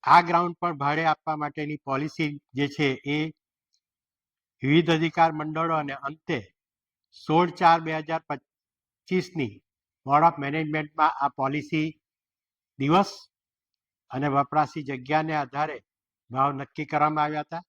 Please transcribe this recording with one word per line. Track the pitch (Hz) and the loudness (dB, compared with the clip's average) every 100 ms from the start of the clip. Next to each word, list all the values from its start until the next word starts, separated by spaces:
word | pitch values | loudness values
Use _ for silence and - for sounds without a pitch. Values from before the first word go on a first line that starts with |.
આ | - 165 | 8 6
ગ્રાઉન્ડ | 170 175 175 170 | 6 0 0 -2
પર | 175 | -6
ભાડે | 147 139 151 160 | -2 -2 0 0
આપવા | 156 - 156 | -2 -4 -6
માટેની | 147 156 147 151 | -6 -8 -8 -8
પોલિસી | - 135 151 - 151 147 _ | -6 -4 -4 -4 -6 -6 _
જે | 127 143 | -4 -4
છે | 143 143 131 139 | 0 -2 -2 -4
એ | 151 160 - _ _ _ _ _ _ _ _ _ _ _ _ | -4 -4 -8 _ _ _ _ _ _ _ _ _ _ _ _
વિવિધ | 135 156 170 | 2 4 4
અધિકાર | 160 160 170 165 | 0 0 2 2
મંડળો | 156 156 156 165 160 | 2 -6 -4 -2 -2
અને | 143 | -4
અંતે | 135 139 156 - 143 95 _ _ _ _ _ _ | -10 -12 -12 -6 -6 -8 _ _ _ _ _ _
સોળ | - - 156 180 | -16 2 2 2
ચાર | - 175 165 | 4 6 6
બે | 160 | 2
હજાર | 156 151 160 _ | -6 -4 -6 _
પચીસની | 143 _ _ _ _ _ _ - 185 180 160 120 104 _ _ _ _ 131 | -10 _ _ _ _ _ _ -2 -2 -2 -4 -6 -6 _ _ _ _ 2
Board | 147 | 6
of | 165 160 | 6 2
મેનેજમેન્ટમાં | 139 156 156 156 151 - 156 | -6 -4 -2 -4 -6 2 0
આ | - 139 | 2 -4
પોલિસી | - 135 147 147 160 156 - _ _ _ _ _ _ _ - | -2 -4 -4 -4 -4 -4 -8 _ _ _ _ _ _ _ -4
દિવસ | 139 185 196 - - _ _ _ _ _ _ _ _ | 2 4 2 -6 -20 _ _ _ _ _ _ _ _
અને | 127 147 | -4 0
વપરાશી | 139 143 151 147 160 | 0 0 0 -2 -4
જગ્યાને | 135 131 127 156 156 156 | -10 -10 -2 -2 0 -4
આધારે | 135 143 151 135 _ _ _ _ _ | -4 -6 -6 -6 _ _ _ _ _
ભાવ | 127 139 | 0 0
નક્કી | 139 139 - 151 | 0 -10 -10 -4
કરવામાં | 147 151 156 151 | 0 2 2 -2
આવ્યા | 151 | -4
હતા. | 147 165 | -8 -12